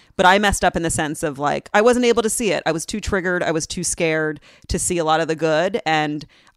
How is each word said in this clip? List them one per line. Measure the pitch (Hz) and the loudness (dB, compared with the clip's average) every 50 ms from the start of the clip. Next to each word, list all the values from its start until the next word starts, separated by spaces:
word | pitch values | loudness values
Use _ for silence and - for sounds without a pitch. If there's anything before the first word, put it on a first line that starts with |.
| _ _ _ | _ _ _
but | - 180 | 4 6
I | 180 190 202 | 6 6 6
messed | 208 202 190 - - | 4 2 0 2 0
up | 180 - | 0 0
in | 175 | 0
the | 165 165 | -2 -2
sense | - - 160 147 160 - | -2 -2 -4 -4 -4 -4
of, | - 156 139 135 | -6 -6 -4 -2
like, | 143 143 147 143 - - - | -2 -2 -2 -2 -4 -2 0
I | 208 | 4
wasn't | 214 240 247 247 247 | 4 4 4 4 4
able | 233 226 226 214 | 2 2 2 0
to | 220 | -2
see | - - 196 196 | -2 -2 -2 -2
it. | 151 151 - | -2 0 -2
I | - | -2
was | 156 165 - | -2 -2 -4
too | - - 208 | -6 -8 -8
triggered. | - - 208 190 170 185 180 180 165 | -4 -4 -4 -2 -2 -2 -2 -2 -2
I | - | -2
was | 160 156 143 - | -2 -2 -4 -6
too | - 185 170 | -8 -8 -6
scared | - - - 175 160 156 160 156 151 151 151 - - - _ _ - | -6 -4 -2 -2 0 0 0 -2 -4 -6 -8 -12 -20 -20 _ _ -6
to | - 170 | -6 -4
see | - - 185 170 | -4 -2 -2 -2
a | 160 | 0
lot | 156 160 160 | 2 2 2
of | 165 143 | 2 -2
the | 160 | -2
good. | 156 160 160 156 151 175 190 190 - - | -2 0 0 2 2 0 0 -2 -4 -2
And | 156 160 151 151 151 151 151 - - _ _ _ _ _ | 0 0 0 0 -2 -4 -6 -8 -12 _ _ _ _ _